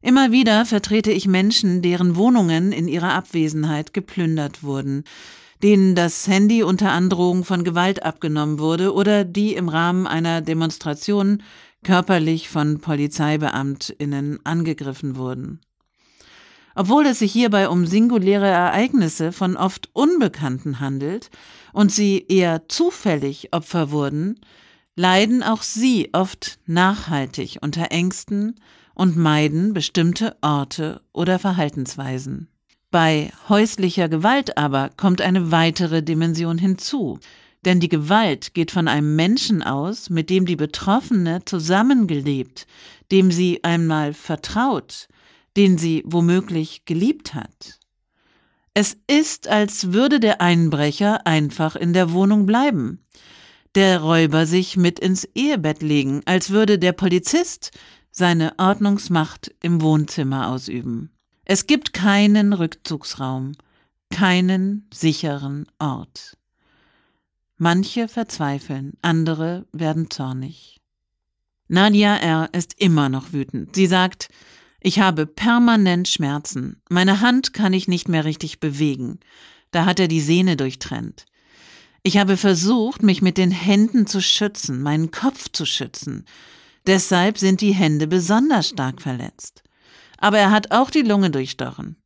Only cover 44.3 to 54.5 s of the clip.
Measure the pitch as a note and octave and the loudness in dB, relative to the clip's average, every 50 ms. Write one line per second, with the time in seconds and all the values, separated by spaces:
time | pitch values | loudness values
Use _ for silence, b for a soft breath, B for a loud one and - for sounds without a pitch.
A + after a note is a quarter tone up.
44.3 | E3 D3+ - - - G#3+ A#3+ C4+ C4+ D#3 - _ - - - _ b b b b | -8 -8 -6 -6 -2 -2 0 0 0 -2 -6 _ -18 -18 -18 _ b b b b
45.3 | b b b b b G3 G3+ F#3+ F#3 E3 D#3+ E3+ D#3+ D#3 - - D#3+ F3 E3+ E3+ | b b b b b 4 4 4 4 4 0 -2 -2 -2 -4 -2 0 2 2 4
46.3 | F3 F#3 F#3 - F#3 E3 D#3 D#3+ - - _ - E3+ E3 F#3 B3 D#4 D4+ - - | 2 2 0 -2 -4 -4 -4 -6 -10 -18 _ -6 -4 0 0 0 0 -2 -6 -14
47.3 | - C#3+ A2 - _ _ - - - _ _ _ _ _ _ _ _ _ _ _ | -12 -12 -14 -14 _ _ -20 -20 -20 _ _ _ _ _ _ _ _ _ _ _
48.3 | _ _ _ _ _ _ _ _ _ G3+ G#3 - - _ _ _ C#4 D4 D#4 D4+ | _ _ _ _ _ _ _ _ _ 0 0 0 -2 _ _ _ 2 2 2 2
49.3 | - - - - G#3 G#3+ G#3 G#3 G#3 - - F#3 F3 G3+ B3+ C#4 C#4+ C#4+ A3+ G#3+ | -4 -10 -4 0 0 0 0 0 -2 -4 -4 0 0 2 2 4 2 4 4 2
50.3 | - - F3 F3 F3 E3+ E3+ D#3+ D3+ C#3+ D3 D3 D3 - G3+ G#3 G#3+ - - E3+ | 2 2 2 2 4 4 2 2 2 0 0 -2 0 0 0 0 0 0 0 0
51.3 | D#3+ D#3 D3+ C#3+ C#3+ - E3 D#3 - - - E3+ E3+ F#3 F#3 E3 E3 F3+ G3 G3 | 2 2 0 -2 -2 -4 -4 -4 -4 -4 -4 0 2 2 2 2 2 2 2 2
52.3 | G#3+ G#3+ G3+ F#3+ G#3+ A#3 C4+ D4 B3 E3 B2+ G#2+ - - _ _ b b b b | 4 2 2 2 2 2 2 2 0 0 -4 -4 -8 -12 _ _ b b b b
53.3 | b b b b b b b b _ G3 G3 F#3+ F#3 F3+ D3+ D#3 E3 E3 E3 D#3 | b b b b b b b b _ 4 4 4 4 2 2 2 4 4 4 4
54.3 | D3 D#3+ E3 D#3+ | 4 2 2 2